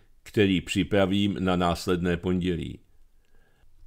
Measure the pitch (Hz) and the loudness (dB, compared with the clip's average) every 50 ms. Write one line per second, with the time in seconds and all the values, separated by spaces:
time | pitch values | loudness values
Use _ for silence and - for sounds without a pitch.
0 | _ _ _ - _ - - 113 101 98 95 85 - - - 101 85 - 107 98 | _ _ _ -20 _ -4 0 2 4 4 4 2 0 -2 -2 -2 0 2 2 2
1 | 98 92 98 101 101 101 92 - 92 92 90 90 90 87 85 - - 98 90 85 | 2 2 2 0 0 0 0 0 0 0 2 2 2 0 0 -2 -2 -2 -2 0
2 | 90 90 87 82 - 92 92 90 85 92 85 78 71 - - - - _ - - | 0 -2 -2 -2 -2 -2 -2 0 -2 -2 -4 -4 -6 -10 -12 -14 -18 _ -20 -20
3 | - - _ - _ _ - - - _ _ _ - - - - - | -20 -20 _ -20 _ _ -20 -20 -20 _ _ _ -20 -20 -20 -20 -20